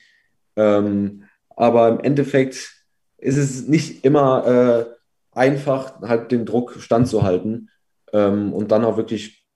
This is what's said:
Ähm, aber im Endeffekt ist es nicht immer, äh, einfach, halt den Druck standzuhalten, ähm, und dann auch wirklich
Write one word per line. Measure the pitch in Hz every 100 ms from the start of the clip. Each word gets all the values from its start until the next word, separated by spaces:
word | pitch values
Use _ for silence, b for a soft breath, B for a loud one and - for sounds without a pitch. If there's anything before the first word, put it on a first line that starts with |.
| b b b b _ 107
Ähm, | 107 104 104 101 101 101 B B _
aber | - 117 117 117
im | 113
Endeffekt | 131 143 135 135 131 - - - _ _ _ _
ist | 131 139
es | 135 127 123
nicht | 156 - -
immer, | 135 147 135 131 120
äh, | 123 123 117 117 - _ _ _
einfach, | 123 131 143 135 135 131 -
halt | 104 117 -
den | 123 107
Druck | 120 123 107
standzuhalten, | - 113 - 107 98 90 107 113 b b _ _ _
ähm, | 107 101 101 101
und | - 107
dann | 110
auch | 117 104
wirklich | 107 107 - _ _